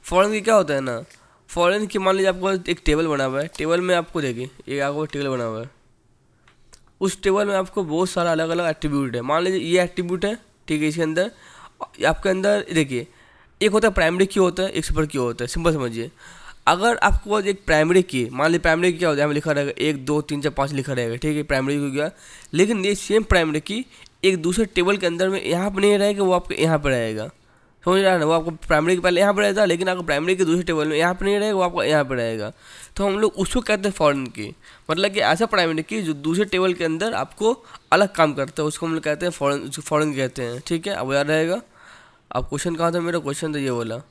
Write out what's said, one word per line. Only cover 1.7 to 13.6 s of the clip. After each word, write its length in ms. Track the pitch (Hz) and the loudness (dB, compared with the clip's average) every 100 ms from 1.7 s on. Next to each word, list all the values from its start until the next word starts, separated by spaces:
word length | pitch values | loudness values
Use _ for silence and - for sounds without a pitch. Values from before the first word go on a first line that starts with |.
| 202 208 | 2 -2
की 120 | 208 | 0
मान 160 | 190 | 0
लीजिए 140 | 190 190 | 2 2
आपको 220 | 180 185 190 170 | 0 -2 -2 -2
एक 100 | 170 | -2
टेबल 220 | - 151 165 | 0 0 0
बना 180 | 143 | 0
हुआ 160 | 135 135 | -2 -2
है, 80 | 156 - | -6 -6
टेबल 240 | 151 170 | 0 0
में 140 | 180 | 2
आपको 260 | 175 165 170 | 0 0 -4
देखिए 280 | 139 117 127 - - | -4 -6 -10 -14 -8
ये 100 | 139 | -4
आपको 260 | 139 147 | -2 -4
टेबल 220 | 156 143 139 | -6 -4 -4
बना 160 | 127 | -4
हुआ 180 | 113 110 | -4 -6
है, 80 | 127 _ _ _ _ _ _ _ _ _ _ - _ _ | -12 _ _ _ _ _ _ _ _ _ _ -20 _ _
उस 200 | 190 - | -4 0
टेबल 240 | 196 196 208 | 0 2 2
में 80 | |
आपको 280 | 196 185 - | 0 -2 -6
बहुत 240 | 170 160 185 | -2 -2 0
सारा 220 | 180 170 | 0 0
अलग-अलग 380 | 160 165 170 170 | 0 0 -2 -2
एट्रीब्यूट 460 | 151 151 143 131 | -2 -2 -2 -2
है। 60 | 120 | -4
मान 220 | 123 156 | -2 0
लीजिए 180 | 180 190 | 0 -2
ये 220 | 160 180 | 2 2
एट्रीब्यूट 420 | 175 - 175 180 | 2 -4 -4 -2
है, 100 | 202 226 _ _ - | -2 -4 _ _ -6
ठीक 140 | 156 | -2
है, 60 | 151 | 0
इसके 140 | 160 | 0
अंदर 300 | 160 160 208 - - - - _ - - 151 | -2 0 -2 -6 -20 -20 -20 _ -16 -2 0
आपके 220 | 160 196 | 2 0
अंदर 360 | 190 196 208 - | 2 2 0 0
देखिए 340 | 165 139 123 - _ _ _ _ _ | 0 0 -4 -8 _ _ _ _ _